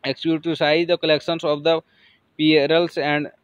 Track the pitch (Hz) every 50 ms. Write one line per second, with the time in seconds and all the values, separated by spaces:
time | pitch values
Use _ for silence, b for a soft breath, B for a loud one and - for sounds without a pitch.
0 | _ 139 135 - - 165 160 160 151 170 160 - 160 147 151 165 175 165 175 -
1 | - 160 156 147 - - 170 165 - 160 151 147 147 160 165 160 _ b b b
2 | b b b b b _ _ _ 156 156 156 156 139 143 160 165 175 170 - 175
3 | 143 147 147 147 147 - - _